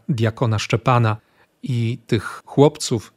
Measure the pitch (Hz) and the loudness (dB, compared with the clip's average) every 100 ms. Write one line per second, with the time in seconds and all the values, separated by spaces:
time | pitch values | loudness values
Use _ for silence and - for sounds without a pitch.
0 | - 123 113 107 120 107 - 113 - 123 | -6 -2 -2 0 -2 -2 -2 -2 2 2
1 | 113 107 _ _ _ _ - 120 117 123 | 2 -2 _ _ _ _ -6 -4 -2 -6
2 | - 113 - - - - 143 - - 117 | -4 -4 -4 -12 -4 4 4 4 -4 -6
3 | - | -6